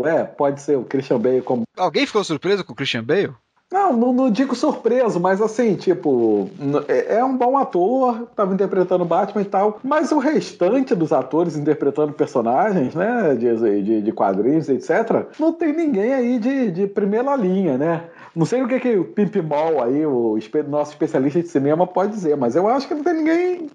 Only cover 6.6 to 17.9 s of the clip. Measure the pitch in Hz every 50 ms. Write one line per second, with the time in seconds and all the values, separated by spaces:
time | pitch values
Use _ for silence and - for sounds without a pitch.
6.6 | 143 139 143 143 - - - 131 - - 196 220 247 269 262 254 247 247 269 277
7.6 | 247 - - 180 180 208 254 262 262 247 233 220 233 - - - 208 185 196 190
8.6 | 202 185 202 190 180 180 185 175 180 165 165 180 208 196 - 214 196 196 202 190
9.6 | 202 214 214 - - 262 294 311 320 - 311 294 233 302 302 214 - - - -
10.6 | 175 180 233 277 269 - 220 175 160 151 160 135 127 - - 160 180 170 147 151
11.6 | 147 156 143 - - 139 139 151 151 147 143 - 147 - - 131 110 113 120 147
12.6 | 190 220 196 180 131 123 - 160 185 220 247 240 208 156 135 117 120 123 117 113
13.6 | 117 107 101 101 95 104 113 107 101 110 104 - 113 98 98 98 104 127 151 160
14.6 | 143 143 131 123 - - 160 208 226 226 165 120 - - - - 311 330 330 330
15.6 | 339 302 294 330 339 294 254 190 202 240 269 269 240 233 254 247 202 254 277 269
16.6 | 254 214 160 175 202 202 - - 208 196 208 226 254 277 285 269 202 180 185 196
17.6 | 190 160 131 123 147 165